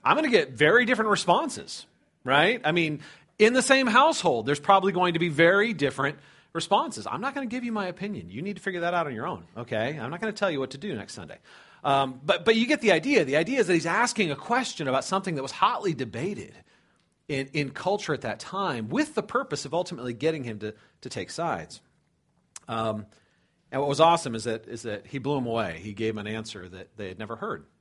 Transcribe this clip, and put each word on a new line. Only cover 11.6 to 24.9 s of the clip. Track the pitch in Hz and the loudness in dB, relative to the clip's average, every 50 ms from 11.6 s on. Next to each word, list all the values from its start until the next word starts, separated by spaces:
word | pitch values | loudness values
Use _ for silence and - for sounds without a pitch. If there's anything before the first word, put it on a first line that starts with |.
| - - - _ | -20 -20 -20 _
Um, | - 143 139 139 135 131 131 127 143 | 0 2 2 2 2 0 -4 -8 0
but, | 151 170 175 170 | 0 0 2 4
but | 226 226 | 4 4
you | 226 233 233 | 4 4 2
get | 311 - | 0 2
the | 233 214 | 4 4
idea. | 180 160 160 269 285 226 156 | 4 4 4 4 4 4 4
The | 131 135 | 4 2
idea | 151 170 185 262 269 | 2 2 2 0 0
is | 208 | 2
that | 170 | 2
he's | 180 165 147 | 2 2 2
asking | 170 175 208 247 240 - 220 202 160 | 0 0 2 0 0 0 0 -2 -2
a | 143 | -2
question | - - - 233 262 247 - - - 160 | -6 -4 -2 0 0 0 -2 -6 -4 -2
about | 135 127 135 | 0 0 0
something | 131 - 185 196 196 196 165 | 0 0 -4 -2 -2 -2 -4
that | 139 | -4
was | 131 135 | -6 -6
hotly | - - 185 214 247 190 196 190 | 0 2 2 2 2 0 -2 -4
debated | 156 120 131 113 101 113 143 196 208 123 87 76 - - _ _ _ _ _ _ _ _ _ _ _ _ _ | -2 -2 -6 -6 -6 -6 -6 -6 -6 -8 -12 -16 -18 -20 _ _ _ _ _ _ _ _ _ _ _ _ _
in, | - 147 135 135 135 - | -6 -6 -6 -6 -4 -4
in | 151 147 135 | -4 -4 -4
culture | - - - 180 202 208 - - 151 | -6 -4 -2 -2 -2 -2 -2 -4 -4
at | 123 | -4
that | - 113 104 - | -2 -6 -6 -6
time | - - - 196 196 180 135 117 110 107 | -10 -8 -6 -4 -2 -2 -2 -4 -4 -4
with | 151 254 302 302 - | -2 -2 -2 -2 -2
the | 233 - | -6 -6
purpose | - - 247 277 - 147 143 - | -2 -4 -4 -2 -2 -6 -8 -6
of | 139 147 | -4 -4
ultimately | 170 180 - 175 123 120 127 | -4 -4 -4 -8 -8 -8 -8
getting | 120 104 135 160 160 156 127 | -6 -2 -2 -2 -2 -2 -6
him | 120 110 101 | -8 -8 -8
to, | 104 107 107 _ _ _ _ _ | -8 -10 -10 _ _ _ _ _
to | - 120 | -16 -10
take | - 113 90 - | -8 -8 -8 -8
sides. | - - 170 165 123 87 80 - - - _ _ _ _ _ _ _ _ _ _ _ _ _ _ _ - _ - | -6 -4 -4 -2 -4 -4 -6 -12 -18 -20 _ _ _ _ _ _ _ _ _ _ _ _ _ _ _ -20 _ -6
Um, | 113 113 113 113 107 107 101 _ _ _ _ _ _ _ _ _ _ _ _ _ | -4 -2 -2 -2 -4 -4 -8 _ _ _ _ _ _ _ _ _ _ _ _ _
and | - 135 | -4 -2
what | 143 143 | -2 0
was | 143 143 | 4 6
awesome | 160 165 170 165 - 139 113 | 6 6 6 4 0 -4 -6
is | 113 107 | -6 -4
that, | 120 110 113 - - | -4 -6 -6 -8 -12
is | 117 117 | -14 -10
that | - 117 | -8 -8